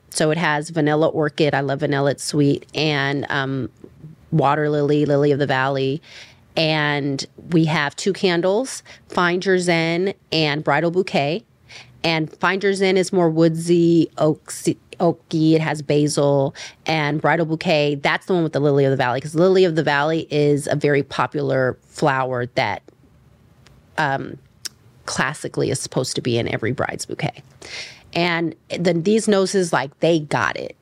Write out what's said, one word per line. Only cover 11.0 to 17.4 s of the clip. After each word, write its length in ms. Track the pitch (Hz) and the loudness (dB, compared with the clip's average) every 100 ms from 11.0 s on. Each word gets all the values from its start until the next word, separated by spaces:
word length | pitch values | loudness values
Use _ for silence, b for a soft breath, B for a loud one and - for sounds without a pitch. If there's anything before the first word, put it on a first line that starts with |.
| - 165 143 196 - _ B B B - | 0 0 0 -4 -8 _ B B B -6
And 300 | 165 160 156 - | -2 0 -2 -2
Find 220 | 175 190 | -2 0
Your 100 | 196 | 0
Zen 220 | 196 190 190 | 2 2 2
is 160 | 170 | 2
more 180 | 190 170 | 2 2
woodsy, 800 | 160 165 165 170 175 170 170 - - | 4 2 2 2 4 6 4 2 0
oaksy, 580 | 156 147 - - 175 - _ - | 0 0 -8 -6 -4 -4 _ -2
oaky. 540 | 170 165 _ 165 156 | 0 0 _ 2 4
It 60 | 160 | 4
has 200 | 156 151 | 2 -4
basil. 720 | 147 147 147 151 143 143 135 B B B - | 0 2 2 2 2 2 0 B B B -4
And 340 | 160 147 151 | -2 -2 0
Bridal 260 | 147 165 | 0 2